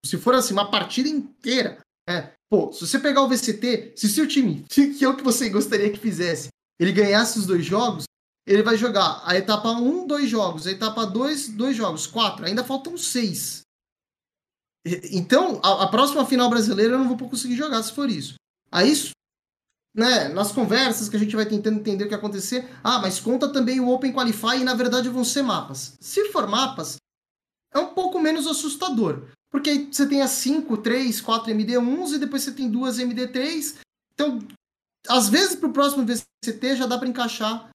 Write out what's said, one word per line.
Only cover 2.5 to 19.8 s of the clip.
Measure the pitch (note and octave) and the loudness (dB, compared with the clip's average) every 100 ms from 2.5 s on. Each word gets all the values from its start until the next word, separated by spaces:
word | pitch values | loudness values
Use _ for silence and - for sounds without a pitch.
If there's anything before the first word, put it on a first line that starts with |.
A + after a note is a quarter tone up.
| G#3 - | 0 0
se | - E3+ | -6 -2
você | C4+ | 0
pegar | C#4+ C4+ | 2 4
o | C4+ | 4
V | B3 | 2
C | B3 G#3+ | 0 -2
T, | A#3+ A#3 - - | -2 -2 -4 -2
se | G#3+ | 0
o | |
seu | A#3+ D#4 | 2 2
time, | C#4+ A#3 D3 - | 2 2 -2 0
que, | - C#4 | 4 4
que | - | 4
é | C4 | 2
o | C4 | 2
que | |
você | C4 A3+ A#3+ | 0 0 2
gostaria | G3 - G#3+ G3+ | 0 2 2 2
que | G3+ | 0
fizesse, | A3+ E3 F3 D3+ C3 _ _ _ | -4 -2 -2 -4 -8 _ _ _
ele | F3 | 2
ganhasse | F#3 G3+ G3+ A#3 A3+ | 4 6 4 4 0
os | F#3+ | 2
dois | F3+ D3 | 0 2
jogos, | G3 A#3+ F3 C#3 _ _ _ - | 0 0 -2 -10 _ _ _ 2
ele | G3+ | 4
vai | G#3+ A3+ | 6 4
jogar | A#3+ G3+ F3 - E3+ | 2 2 2 0 0
a | F3+ | 0
etapa | G3 G#3 A3+ | 2 0 2
um, | A#3 A#3+ F4 F4+ | 0 0 0 -2
dois | C#4+ C4+ | 0 0
jogos, | A3 F#3+ D#3 E3+ | 2 0 -2 -6
a | |
etapa | G3 A3 G#3+ G#3+ | -4 -4 -2 -2
dois, | G3+ C4+ D4+ B3+ | 0 -2 -2 -6
dois | G#3+ B3+ A#3 | -2 -2 0
jogos, | G#3 D#3 - | -2 -4 -6
quatro. | A3+ G#3+ - E3+ | 0 0 0 -4
Ainda | G#3+ | -4
faltam | B3 C4+ C4+ E4+ | -4 -6 -6 -8
seis. | - B3+ A3 D#3 - - _ _ _ _ _ _ _ _ _ _ _ _ E3 | -4 -2 -2 -4 -8 -10 _ _ _ _ _ _ _ _ _ _ _ _ -6
E-, | F3+ - G3 | -6 -4 -4
então, | F3 C4 F#4 A#3+ | 4 4 4 2
a, | F#3+ F#3+ | 2 2
a | F#3+ | 2
próxima | G#3+ C#4 D4 B3+ | 4 2 2 2
final | C4 B3 | 4 4
brasileira | A#3+ G#3+ G3 A3+ | 2 2 2 4
eu | B3+ | 4
não | C4 | 2
vou | A#3+ B3+ | 0 -4
conseguir | A#3+ B3+ B3 | -6 -4 -4
jogar | D4+ A3+ | -2 -2
se | A3 | -4
for | - C#4+ | -4 -2
isso. | E3 C3+ - _ _ _ | -2 -8 -14 _ _ _
Aí, | E3+ G#3 | 2 4
isso, | D4 - - _ _ _ _ _ _ | 4 0 -10 _ _ _ _ _ _